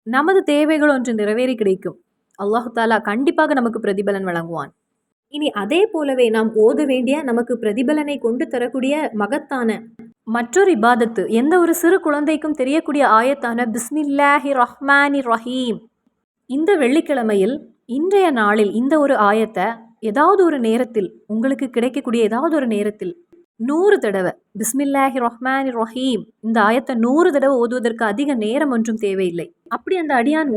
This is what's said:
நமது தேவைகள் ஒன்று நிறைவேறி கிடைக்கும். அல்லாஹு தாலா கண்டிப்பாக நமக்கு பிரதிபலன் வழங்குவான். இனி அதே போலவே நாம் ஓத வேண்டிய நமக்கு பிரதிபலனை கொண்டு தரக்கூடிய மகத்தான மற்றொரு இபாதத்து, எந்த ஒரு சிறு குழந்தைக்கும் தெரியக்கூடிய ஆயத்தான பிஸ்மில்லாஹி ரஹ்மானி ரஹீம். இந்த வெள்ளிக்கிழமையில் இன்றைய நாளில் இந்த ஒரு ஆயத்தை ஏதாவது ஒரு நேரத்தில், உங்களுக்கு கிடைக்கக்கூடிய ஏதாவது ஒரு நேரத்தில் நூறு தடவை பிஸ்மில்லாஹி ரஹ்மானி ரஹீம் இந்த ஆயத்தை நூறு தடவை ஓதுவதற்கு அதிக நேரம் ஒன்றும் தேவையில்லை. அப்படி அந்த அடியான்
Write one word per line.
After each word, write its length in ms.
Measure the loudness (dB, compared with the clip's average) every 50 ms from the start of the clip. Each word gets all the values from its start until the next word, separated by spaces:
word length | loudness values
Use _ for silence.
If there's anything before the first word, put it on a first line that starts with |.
| _
நமது 400 | -4 -2 0 2 2 2 2 2
தேவைகள் 500 | 2 2 2 2 2 2 2 2 2 2
ஒன்று 200 | 0 -2 -4 -4
நிறைவேறி 420 | -2 -2 -2 0 0 -2 -2 -2
கிடைக்கும். 420 | -2 0 0 0 -2 -4 -10 -12 -12 _ _ _ _ _ _ _ -8
அல்லாஹு 320 | -4 -2 -2 -2 -4 -4 -4
தாலா 240 | -2 0 0 0 0
கண்டிப்பாக 520 | 0 -2 -4 -2 -2 0 0 0 0 0 0
நமக்கு 280 | 0 0 -2 -4 -4
பிரதிபலன் 480 | -4 -4 -2 -2 -2 -2 -4 -4 -4 -4
வழங்குவான். 420 | -4 -4 -6 -6 -8 -10 -10 -12 -16 _ _ _ _ _ _ _ _ _ _ _ -8
இனி 160 | -6 -4 -4
அதே 300 | -4 -4 -4 0 2 2 2
போலவே 440 | 2 0 -2 -2 -2 2 2 2 2
நாம் 200 | 2 2 0 0 2
ஓத 240 | 4 4 4 4 2 0
வேண்டிய 320 | 0 0 0 0 0 0 -2 -2
நமக்கு 300 | -2 -2 -2 -2 -2 -4 -4
பிரதிபலனை 600 | -2 -4 -2 -2 0 0 0 0 -2 -4 -6 -4
கொண்டு 300 | -2 -2 -2 -2 -4 -4
தரக்கூடிய 480 | -4 -4 -4 -4 -4 -4 -2 -2 -2 -2 -2 -4 -4
மகத்தான 560 | -4 -4 -2 -4 -6 -6 -6 -6 -4 -2 -2 -4 -4 -8 -16 -20 -20 -20 -20 _ _ _
மற்றொரு 480 | -6 -4 -4 -4 0 2 2 4 4 4
இபாதத்து, 500 | 4 4 4 4 4 2 0 -2 -4 -2 0
எந்த 260 | 0 0 2 4 4 4
ஒரு 160 | 4 2 2
சிறு 240 | 2 2 2 2 2
குழந்தைக்கும் 580 | 2 0 -2 0 0 -2 -2 -2 -2 -4 -4 -2
தெரியக்கூடிய 420 | -2 0 0 -2 -2 -2 0 2 4 4
ஆயத்தான 600 | 4 4 4 2 0 -2 -4 -4 -4 -4 -4 -4
பிஸ்மில்லாஹி 840 | -4 -6 -8 -6 -6 -4 -4 -2 0 2 4 4 4 2 0 0 0
ரஹ்மானி 680 | 0 0 -2 -4 -6 0 2 2 4 4 2 0 0 0
ரஹீம். 540 | 0 -2 -2 -2 -4 -6 -4 -4 -4 -4 -6 -10 _ _ _ _ _ _ _ _ _ _ _ _ -8
இந்த 220 | -4 -2 2 2 2 2
வெள்ளிக்கிழமையில் 800 | 2 2 2 2 0 0 -2 -2 0 0 2 2 2 0 -2 -4 -8 -16 _ _ _
இன்றைய 420 | -8 -4 -4 0 2 2 4 4 4
நாளில் 380 | 2 2 2 2 2 2 2 0
இந்த 220 | 0 -2 0 2 2 2
ஒரு 160 | 2 2 2
ஆயத்தை 500 | 4 4 4 4 2 0 -2 -2 -4 -4 -4 -4 -8 -14 -20 _ _
ஏதாவது 420 | -8 -4 0 2 4 4 4 4 4
ஒரு 140 | 2 2 0
நேரத்தில், 500 | 0 0 0 0 -2 -2 -2 -4 -4 -4 -8 -14 _ -8
உங்களுக்கு 380 | -4 -2 -2 -2 -2 -2 -4 -4
கிடைக்கக்கூடிய 540 | -2 -2 -2 -2 -2 -4 -4 -2 0 0 2
ஏதாவது 300 | 0 0 0 0 0 0
ஒரு 120 | 0 0 0
நேரத்தில் 440 | -2 -2 -2 -4 -6 -6 -10 -12 -12 -12 _ _ _ _ _ _ _ -8
நூறு 380 | -4 -2 0 2 4 4 4 4
தடவை 340 | 2 0 -2 0 -2 -2 -4 -8 _ _ _ -6
பிஸ்மில்லாஹி 640 | -6 -4 -2 -2 -2 0 0 0 0 0 0 -2
ரஹ்மானி 520 | -2 -4 -4 -4 -4 -2 -2 -2 -2 -4
ரஹீம் 520 | -4 -4 -4 -4 -4 -4 -2 -2 -2 -2 -4 -10 _ _
இந்த 180 | -6 -2 0 2
ஆயத்தை 320 | 4 4 2 0 -2 -2 -2
நூறு 340 | 0 0 2 4 4 4 4
தடவை 240 | 4 2 2 2 2 2
ஓதுவதற்கு 460 | 0 0 -2 -2 -2 -2 -2 -2 -2
அதிக 260 | -2 -2 -2 -2 -2 -2
நேரம் 380 | -2 -2 -2 -2 0 0 0
ஒன்றும் 240 | 0 0 -2 -2 -2
தேவையில்லை. 520 | -2 -2 -2 -2 -2 -2 -2 -2 -6 -8 -10 _ _ _ -10
அப்படி 300 | -10 -8 -4 -4 -2 -2
அந்த 160 | 0 0 0
அடியான் 340 | 0 2 2 0 0 0 0 0